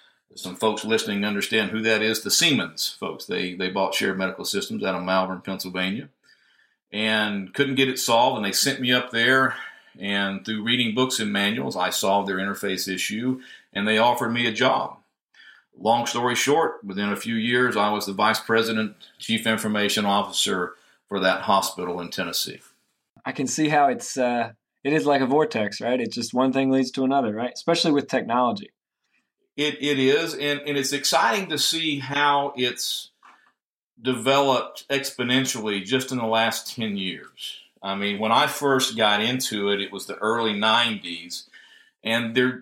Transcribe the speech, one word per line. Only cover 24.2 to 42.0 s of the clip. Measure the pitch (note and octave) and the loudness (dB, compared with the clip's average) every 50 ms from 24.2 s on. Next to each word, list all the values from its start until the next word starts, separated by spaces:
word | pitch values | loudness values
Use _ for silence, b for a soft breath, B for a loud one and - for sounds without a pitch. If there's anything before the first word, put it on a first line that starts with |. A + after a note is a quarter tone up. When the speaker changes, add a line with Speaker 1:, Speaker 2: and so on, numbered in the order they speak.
| B2+ B2 A#2+ A#2+ A#2 A2+ A#2 - _ _ _ _ - | 0 2 2 0 -2 -4 -6 -12 _ _ _ _ -2
Speaker 2:
it | C#3 | 0
is | D3+ D#3 C#3 | 0 2 4
like | D3 C#3+ C3+ | 4 2 2
a | C3+ | 2
vortex, | B2 C3+ D3+ D#3 D3+ - A#2+ G#2+ G2+ - - | 4 4 4 2 2 0 -2 -2 -2 -4 -4
right? | A2+ A#2 B2+ B2+ | -2 -2 0 0
It's | A#2 G#2+ - | -2 -4 -4
just | B2 A#2 - - | -6 -6 -2 0
one | B2 C3 C3+ | 2 2 2
thing | B2+ C3+ C3+ C3+ | 2 2 2 4
leads | C3+ C3+ C3 B2 | 4 2 2 0
to | - - C3 | 0 0 0
another, | C3 C3+ C#3 B2+ A2 G#2 | 2 2 2 2 0 -2
right? | - B2 B2 - | -4 -4 -6 -6
Especially | - - - E3+ E3 - E3+ | -4 0 0 2 4 4 4
with | D3 C#3+ C3+ - | 4 2 2 0
technology. | - B2+ - A2 A#2+ B2 B2 A#2+ G#2 G2 - - - _ _ _ _ _ _ _ _ _ _ _ _ _ _ _ _ - | 0 -2 0 0 2 2 2 2 0 -2 -6 -12 -18 _ _ _ _ _ _ _ _ _ _ _ _ _ _ _ _ -2
Speaker 1:
It, | D3 D3+ D3 D3 | -2 -2 -2 -2
it | - D3 D3 C3+ | -2 0 2 4
is, | C3 C3 C#3 D3+ E3 E3 D#3 | 4 6 6 4 2 0 -4
and, | C3 C#3+ D3 C#3+ C#3 C#3+ D3 | -4 -2 -2 -2 -2 -2 -2
and | C#3+ C#3 | -2 -2
it's | C3+ C3+ | -2 -2
exciting | C#3+ C#3 C#3 - - E3 F#3 A3+ A3+ G#3 F#3+ D#3+ | -2 -2 0 2 2 4 4 4 2 0 -2 -2
to | D#3 C#3+ | -2 -2
see | - - E3 E3 E3 D#3 D3 C#3 | 0 0 0 0 -2 -2 -2 -4
how | C3 B2 C#3 C#3+ D3 C#3+ C#3+ C#3+ C#3+ C#3+ - B2+ | -4 -4 0 2 2 4 4 4 2 0 -2 -2
it's | B2 B2 A#2 - - - - - - - _ _ b b b b b b b _ _ _ _ _ _ _ _ - | -2 -2 -2 -4 -6 -6 -6 -6 -8 -12 _ _ b b b b b b b _ _ _ _ _ _ _ _ -6
developed | A#2 C3 B2+ A#2 A2 C3+ E3+ C#3+ C#3+ C#3 C3 A#2+ - - - - - - | -2 -2 -2 2 2 4 6 6 6 6 4 2 0 -4 -8 -14 -6 -4
exponentially | C#3 C#3 C3+ - - - B2 B2 B2+ C3 C3 B2+ - A#2 G#2+ G#2+ G2+ G2 F#2+ | -2 -2 -2 -4 -4 -4 -2 0 2 2 2 0 -2 -4 -2 -2 -2 -2 -2
just | G2 B2+ C3 C3 - | 0 0 0 0 -2
in | C3 B2 | -4 -2
the | A#2 | 0
last | A2 A2+ A2+ A2+ A2+ A2 - - - - | 2 2 2 2 2 0 -2 -6 -10 -8
ten | B2 A2+ G#2+ G2+ G2 | -6 -4 -4 -4 -4
years. | F#2+ F#2 E2+ D#2 - - - - - - - - - _ _ _ | -4 -6 -8 -8 -12 -18 -18 -14 -14 -14 -14 -14 -18 _ _ _
I | - G2 G2 | -6 -6 -4
mean, | G2 G2+ G2+ G2+ G2+ | -2 -2 -2 -2 -2
when | A2 A2 A2+ | 0 2 4
I | C3 D3 D3 | 4 4 2
first | C#3+ - C#3+ C#3+ C#3 C3 C3 - A2+ A2+ | 0 -2 0 2 2 2 2 0 2 2
got | A2 G#2 G#2 G#2 | 4 4 4 2
into | A2 A#2 B2+ C3 B2+ - A2 G#2 G2+ G2+ | 2 0 0 -2 -2 -4 -2 -2 0 0
it, | G2+ G2+ | 0 0
it | G2+ F#2+ G2+ | -2 -6 -8
was | F#2+ - - | -10 -10 -10
the | - | -8
early | - G#2 G#2+ A2+ A#2 A2+ A2 G#2 G2+ | -2 0 0 0 2 0 0 0 0
nineties, | G#2+ A2 A2 A#2+ A#2+ A#2 A2 G2 E2+ F2 E2+ E2 E2+ F2 - - B B B B B B B B B B B B | 2 2 4 4 2 0 -2 -4 -8 -10 -12 -12 -12 -12 -12 -14 B B B B B B B B B B B B